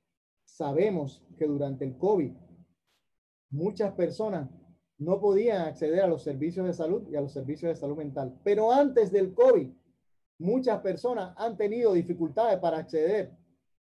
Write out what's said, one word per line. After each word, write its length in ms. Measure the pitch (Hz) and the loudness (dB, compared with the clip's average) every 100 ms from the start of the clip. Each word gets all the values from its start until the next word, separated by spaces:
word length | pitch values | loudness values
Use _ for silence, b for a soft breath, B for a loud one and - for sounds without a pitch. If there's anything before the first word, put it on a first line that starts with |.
| _ _ _ _ | _ _ _ _
Sabemos 800 | _ - 147 143 208 180 139 - _ - | _ -8 -2 0 0 0 -6 -10 _ -4
que 80 | 151 | -2
durante 400 | 143 143 131 135 | -2 -4 -4 -8
el 120 | 131 | -4
covid, 360 | 190 208 131 - - - - _ _ _ _ _ _ _ _ | 0 0 -2 -8 -20 -20 -20 _ _ _ _ _ _ _ _
muchas 440 | 139 180 208 202 | -6 -4 -2 -4
personas 560 | 196 170 - 214 180 135 - - _ _ - | 0 -2 -2 -4 -4 -8 -14 -20 _ _ -10
no 220 | 151 196 | -2 0
podían 420 | 208 196 233 202 | 2 4 2 0
acceder 400 | 160 143 156 170 | -2 -4 0 2
a 60 | 190 | 2
los 160 | 156 | 0
servicios 440 | 151 135 156 180 185 | -4 -4 -4 -2 -4
de 60 | |
salud 340 | 170 160 214 202 | -2 -2 -4 -4
y 60 | 143 | -6
a 60 | |
los 100 | 139 | -6
servicios 380 | 143 131 151 170 | -8 -8 -6 -6
de 60 | 151 | -4
salud 220 | 143 147 | -6 -6
mental. 400 | 147 139 131 - | -8 -8 -8 -4
Pero 280 | - 202 220 | 0 2 4
antes 380 | 254 294 240 202 | 4 4 4 4
del 200 | 196 190 | 2 2
covid, 360 | 185 254 180 135 - _ _ _ _ _ - | 6 6 6 2 -10 _ _ _ _ _ -6
muchas 420 | 170 254 254 202 | -2 0 0 -2
personas 520 | 196 170 240 233 185 - | -2 -4 -4 -4 -6 -6
han 180 | 226 208 | -6 -2
tenido 380 | 208 226 233 | -4 2 2
dificultades 680 | 180 170 170 160 143 233 190 | 2 0 -4 -2 0 2 2
para 200 | 175 160 | 0 -2
acceder 520 | - 160 160 208 135 - _ _ _ _ | -4 0 0 0 -4 -12 _ _ _ _